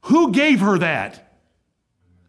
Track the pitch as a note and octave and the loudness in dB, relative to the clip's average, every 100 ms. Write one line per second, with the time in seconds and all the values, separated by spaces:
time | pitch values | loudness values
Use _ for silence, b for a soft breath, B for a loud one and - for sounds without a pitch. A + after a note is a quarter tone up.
0 | - D4+ D#4+ G3+ D4+ B3+ G3 F#3+ E3+ C#3+ | 2 2 2 0 0 0 0 0 -2 -4
1 | G2+ - _ _ _ _ _ _ _ _ | -8 -14 _ _ _ _ _ _ _ _
2 | _ _ | _ _